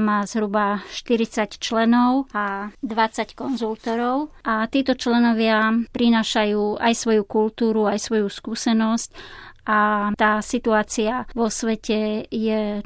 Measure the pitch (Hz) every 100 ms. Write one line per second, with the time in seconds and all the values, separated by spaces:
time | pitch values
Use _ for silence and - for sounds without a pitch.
0 | 214 208 202 226 208 208 202 202 - -
1 | - 226 226 233 208 - - 226 226 240
2 | 247 262 269 208 202 196 208 - 226 220
3 | 220 226 214 - 269 233 220 220 240 233
4 | 247 262 302 - - 220 226 277 262 254
5 | 247 240 240 226 226 214 220 233 226 -
6 | 233 226 214 226 214 208 208 208 233 226
7 | 233 220 202 220 214 - 233 220 208 208
8 | - 220 202 - - 226 240 226 220 226
9 | - - - - - - - 214 208 208
10 | 208 208 214 214 - 240 240 214 208 -
11 | 214 247 - 233 220 - 226 220 - 214
12 | 214 214 - 226 220 214 208 208